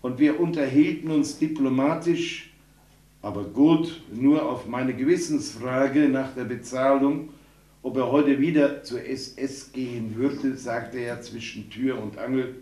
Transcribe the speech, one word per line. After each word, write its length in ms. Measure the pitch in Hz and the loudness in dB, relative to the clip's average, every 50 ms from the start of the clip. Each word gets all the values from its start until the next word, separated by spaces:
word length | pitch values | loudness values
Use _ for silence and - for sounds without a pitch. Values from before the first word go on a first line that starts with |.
Und 180 | - 127 123 120 | -4 -6 0 4
wir 180 | 151 147 151 165 | 4 4 4 2
unterhielten 720 | 175 165 - 151 139 131 127 147 156 160 165 156 - 156 | 0 0 0 -2 -2 2 6 4 4 4 2 -4 -4 0
uns 260 | 156 147 135 - - | 2 2 2 0 0
diplomatisch, 1160 | - 156 156 156 151 139 131 127 131 135 147 165 160 160 170 170 165 170 - - - - - _ _ _ _ _ _ _ _ _ _ _ _ _ _ | -2 -2 -2 0 0 0 2 2 2 2 2 0 0 2 0 2 2 0 -4 -6 -10 -12 -18 _ _ _ _ _ _ _ _ _ _ _ _ _ _
aber 200 | - 104 104 101 | -10 -8 -6 -6
gut, 600 | 98 90 - 123 143 160 165 156 170 - - - - - | -8 -6 2 4 6 6 6 4 2 -2 -6 -12 -16 -12
nur 360 | 107 117 127 139 151 151 - 120 | -8 2 4 4 4 4 2 -2
auf 200 | 127 117 - 110 | -4 -6 -8 -6
meine 260 | 120 127 131 131 120 | -4 -2 -2 -2 -2
Gewissensfrage 1120 | 110 131 147 180 - - 151 151 139 - - - 110 117 127 127 131 139 135 127 151 147 135 | 0 2 2 2 2 2 -2 -2 -4 -4 -6 -12 -8 -6 -2 0 2 2 4 4 4 4 4
nach 240 | 131 135 131 131 - | 4 2 -2 -4 -6
der 80 | 127 123 | -8 -6
Bezahlung, 880 | 110 123 113 - - 127 127 131 135 139 135 135 139 151 160 - - - - - _ _ _ _ _ _ _ | -6 -6 -8 -8 -8 -4 0 4 4 4 4 4 2 2 0 -6 -10 -16 -20 -20 _ _ _ _ _ _ _
ob 140 | - 127 117 | -8 -4 -2
er 160 | 131 127 120 | 0 0 2
heute 260 | 135 147 143 139 139 131 | 4 4 4 4 4 4
wieder 440 | 139 170 160 151 143 135 - - - | 2 2 4 4 4 4 2 -2 -10
zur 200 | - 123 120 - | -10 -10 -8 -6
S 320 | - 135 131 - - - | -6 -8 -8 -8 -14 -10
S 360 | - 131 135 - - - - | -8 -8 -8 -8 -10 -16 -12
gehen 420 | - 127 131 123 120 117 113 107 107 | -8 -8 -6 -6 -6 -6 -8 -8 -4
würde, 420 | 113 131 139 135 - 139 135 123 | -2 -2 -2 -2 0 -4 -4 -4
sagte 420 | - - 123 117 117 113 - 120 123 | -4 -6 -6 -6 -6 -6 -8 -8 -8
er 240 | 120 120 120 117 | -6 -6 -8 -10
zwischen 480 | - - 113 117 113 - - 107 104 - | -12 -14 -14 -12 -12 -12 -12 -12 -14 -14
Tür 300 | - 107 127 131 127 113 | -8 -2 -2 -2 -2 -2
und 180 | 107 104 - - | -6 -10 -10 -8
Angel 360 | 110 123 131 131 123 117 - - | -6 -2 -2 -2 -2 -4 -8 -14